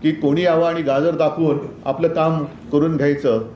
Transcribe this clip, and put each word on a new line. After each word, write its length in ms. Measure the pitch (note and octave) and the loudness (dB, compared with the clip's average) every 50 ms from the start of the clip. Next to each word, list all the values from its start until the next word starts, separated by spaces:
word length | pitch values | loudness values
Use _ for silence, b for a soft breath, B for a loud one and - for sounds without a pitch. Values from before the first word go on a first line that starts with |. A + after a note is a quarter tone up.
| - | 0
की 80 | D#3 | 0
कोणी 300 | D3+ - - C#3+ C#3+ E3 | -2 2 0 0 2 2
यावं 260 | F3+ F3 E3 D#3+ E3+ E3+ | 2 2 2 2 2 2
आणि 140 | E3 E3 | 0 -2
गाजर 300 | D#3+ C#3 C3+ C#3 D3+ E3+ | -2 0 0 2 2 0
दाखवून 480 | D#3+ C#3+ E3 - - - E3 D#3 C#3 - - - - - - | 0 2 0 0 0 0 0 0 0 -2 -4 -8 -14 -10 -6
आपलं 220 | C#3 C3+ - E3 E3 | -4 -2 0 0 0
काम 360 | E3 E3 D#3 E3 D#3+ D#3 C#3+ | 2 2 0 2 0 0 -4
करून 540 | C#3+ - - - - - D3 D3+ E3 D#3+ D3 | -6 -10 -16 -10 -2 0 2 2 2 0 0
घ्यायचं. 440 | C#3+ D3 C#3+ C#3+ - C3 A2+ A2+ A2 - - | 0 0 0 0 0 0 0 0 -2 -6 -14